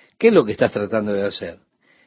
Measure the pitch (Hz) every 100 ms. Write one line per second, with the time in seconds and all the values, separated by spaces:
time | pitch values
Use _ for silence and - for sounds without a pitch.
0 | _ - 226 196 107 101 117 - 101 113
1 | 104 101 101 - 87 82 _ _ _ _